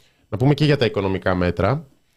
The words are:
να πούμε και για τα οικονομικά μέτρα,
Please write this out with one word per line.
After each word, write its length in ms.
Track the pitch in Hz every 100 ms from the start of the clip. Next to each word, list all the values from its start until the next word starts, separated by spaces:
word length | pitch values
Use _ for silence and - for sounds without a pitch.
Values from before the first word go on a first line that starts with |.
| _ _ _
να 80 | 104
πούμε 180 | 131
και 100 | 143
για 120 | 147 147
τα 80 |
οικονομικά 500 | 113 104 98 95 95
μέτρα, 520 | 90 87 87 95 147 - _ _